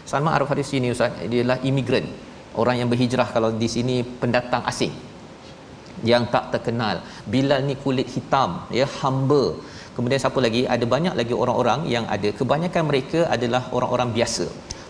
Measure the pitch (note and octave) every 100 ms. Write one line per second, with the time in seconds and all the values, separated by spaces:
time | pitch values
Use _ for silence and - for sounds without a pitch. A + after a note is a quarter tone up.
0 | - C3+ D#3 D3+ C#3 C#3+ C3+ C3+ B2 A#2
1 | A#2+ - F2+ A#2+ A#2+ B2+ C3+ C3+ B2 B2
2 | D2+ - - - - G#2+ A2+ B2 B2 A#2+
3 | B2 B2 A2+ A#2 A2+ A2 A#2 A#2+ B2 B2+
4 | A#2+ - B2 B2 B2 B2 A#2+ - F#2 -
5 | - - - - - - - - - -
6 | A2+ A#2+ A#2 B2+ - A#2+ - A#2 A2 E2+
7 | - - - B2 C#3 C#3 C#3 C3 C#3 C3
8 | - B2 - C#3 A2 F2 - A2 C3+ -
9 | C3+ C3 C3+ D3 G2+ D2+ - - - -
10 | A#2+ C3+ C#3 C#3 A#2+ A#2 B2+ A#2 A#2 B2+
11 | F3+ - A#2+ G#2 B2 G#2+ A#2+ B2 D#3+ A#2
12 | A2+ G#2 G#2 - B2 D3 F3 E3+ D3+ C#3
13 | C#3+ D#3+ E3 A#2 A#2+ B2+ A#2+ B2 A#2+ B2
14 | A#2+ A2 A#2 - E2 - - -